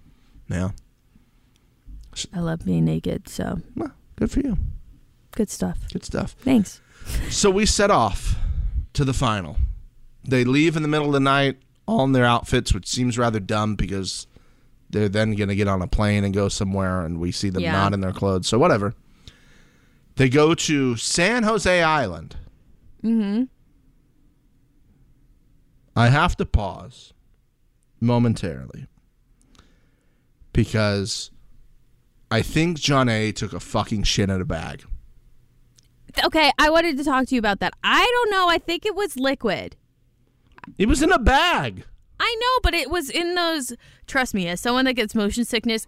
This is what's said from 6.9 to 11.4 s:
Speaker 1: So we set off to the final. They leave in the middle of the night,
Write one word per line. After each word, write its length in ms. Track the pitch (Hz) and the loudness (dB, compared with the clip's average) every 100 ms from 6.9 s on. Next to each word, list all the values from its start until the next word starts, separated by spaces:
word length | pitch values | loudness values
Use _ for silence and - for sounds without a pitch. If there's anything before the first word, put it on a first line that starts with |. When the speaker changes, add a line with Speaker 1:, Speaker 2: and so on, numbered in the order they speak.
| - - - - | -20 -8 -6 -4
Speaker 1:
So 200 | - 196 | 0 2
we 140 | 185 214 | 4 2
set 240 | - 202 | 2 4
off 460 | 175 110 - - - - - - - - - | 4 2 0 -2 0 0 -2 -2 -4 -4 -2
to 100 | 135 | 0
the 80 | 127 | 2
final. 420 | 127 107 82 - - - - - - - - | 0 0 -2 -2 -2 -4 -16 -20 -20 -18 -2
They 200 | 127 123 | 2 4
leave 320 | 139 165 160 | 4 4 2
in 60 | |
the 60 | 151 | 0
middle 180 | 151 147 | 0 2
of 60 | 143 | 2
the 60 | |
night, 360 | 135 139 | 4 4